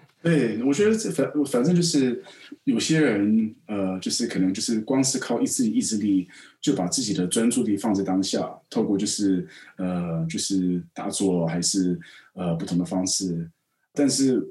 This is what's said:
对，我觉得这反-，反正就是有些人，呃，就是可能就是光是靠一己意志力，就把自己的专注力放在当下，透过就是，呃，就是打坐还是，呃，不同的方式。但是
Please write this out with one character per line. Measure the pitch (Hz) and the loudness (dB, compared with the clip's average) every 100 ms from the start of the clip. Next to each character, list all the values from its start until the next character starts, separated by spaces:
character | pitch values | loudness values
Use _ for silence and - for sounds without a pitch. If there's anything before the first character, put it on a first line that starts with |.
| _ _ | _ _
对， | 165 160 113 107 | 0 2 2 0
我 | 131 | 0
觉 | 143 208 | 2 2
得 | 220 | 2
这 | 202 | 0
反-， | 175 - 151 139 | -2 0 0 0
反 | 123 | 2
正 | 143 180 | 4 4
就 | |
是 | 165 143 127 120 - - - - | 4 2 2 0 -8 -20 -20 -8
有 | - 113 | -2 0
些 | - 160 | 2 4
人， | 143 101 104 110 107 - - | 4 2 2 2 2 -4 -8
呃， | 104 95 92 | -4 -2 -4
就 | 110 | -4
是 | - 120 | -4 -2
可 | 95 | 0
能 | 92 | 0
就 | 95 | 0
是 | - 110 | -2 -2
光 | 107 131 | 0 0
是 | 135 127 | 2 0
靠 | - 117 | -2 -2
一 | 131 | 0
己 | - 254 | 0 0
意 | 113 | 0
志 | - 110 | 0 0
力， | 104 95 90 - - _ | 2 0 0 -8 -20 _
就 | - | -2
把 | - - | 0 0
自 | - | -2
己 | 104 | -2
的 | 92 90 | -2 0
专 | 113 117 | 0 2
注 | 120 | 2
力 | 107 98 | 0 0
放 | 113 | 0
在 | 98 95 | 0 0
当 | 92 | 0
下， | 98 - 92 - - | 0 -2 -4 -10 -8
透 | 120 | -4
过 | 107 98 | 0 0
就 | 101 | -2
是， | - 101 92 82 - - - | 0 0 0 -2 -12 -18 -6
呃， | 92 90 87 82 80 | -4 -2 -2 -2 -2
就 | 101 | -4
是 | - 98 90 90 85 | -2 0 0 -2 -4
打 | - 101 | -10 -6
坐 | - 98 87 82 | -2 0 2 0
还 | 87 | 0
是， | 87 98 92 85 - - - - | 0 0 0 -2 -8 -20 -18 -8
呃， | 87 82 | -4 -4
不 | - | -2
同 | 87 | -2
的 | 82 | -2
方 | 92 92 | -2 -2
式。 | - 95 82 82 - _ _ _ | -2 -2 -4 -8 -14 _ _ _
但 | - 139 | 0 2
是 | 120 135 117 - | 2 2 2 -2